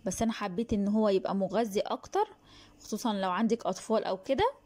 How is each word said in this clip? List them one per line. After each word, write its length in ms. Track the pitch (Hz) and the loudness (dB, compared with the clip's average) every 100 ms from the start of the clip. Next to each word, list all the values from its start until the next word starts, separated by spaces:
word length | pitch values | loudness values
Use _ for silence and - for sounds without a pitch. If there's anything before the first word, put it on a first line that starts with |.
بس 180 | 214 - | -6 -2
انا 100 | 226 | -2
حبيت 400 | 220 208 180 233 | -2 -4 -4 -2
ان 160 | 208 196 | 0 2
هو 200 | 214 214 | 4 4
يبقى 260 | 190 185 | 2 2
مغذي 460 | 196 190 208 233 190 | 0 0 0 0 0
اكتر، 480 | - 247 - 381 427 - - - - - | -2 -6 -4 -2 -2 -4 -20 -20 -20 -20
خصوصًا 320 | - 214 240 | -10 -4 -2
لو 180 | 202 190 | 0 0
عندك 360 | 180 226 226 - | 2 2 2 -2
اطفال 380 | 285 - 220 | -4 0 0
او 180 | - 190 | 0 -4
كده. 300 | - 269 453 554 | -2 2 2 0